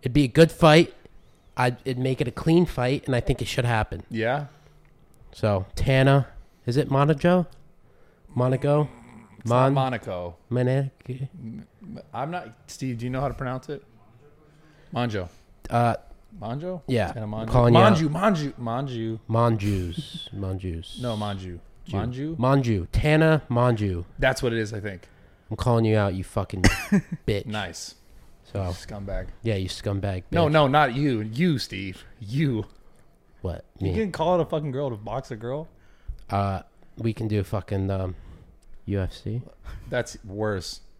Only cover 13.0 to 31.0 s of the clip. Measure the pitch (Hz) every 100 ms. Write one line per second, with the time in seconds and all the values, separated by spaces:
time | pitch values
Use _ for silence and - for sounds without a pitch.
13 | 120 131 139 120 131 131 - 143 - -
14 | - - - _ _ _ - - - -
15 | 120 104 87 - _ - - 120 120 -
16 | - - - 208 120 127 175 180 - 123
17 | 92 95 107 107 110 127 120 139 196 180
18 | 160 156 202 180 143 - 120 117 139 120
19 | 113 110 - 113 120 113 101 98 90 87
20 | - - - - 98 95 92 82 82 -
21 | 123 107 104 98 92 85 - - - 98
22 | 113 123 147 165 127 139 120 107 85 -
23 | 151 156 160 160 - 120 123 113 104 87
24 | 87 - 135 127 127 113 107 110 104 92
25 | - - - _ _ 110 - 117 113 110
26 | 101 92 92 - 95 98 90 - - 202
27 | - 170 - 104 - 107 95 82 - -
28 | - - - - - 101 92 90 - 107
29 | 98 92 92 - 113 101 95 - - 101
30 | 98 92 - 165 160 156 143 147 143 120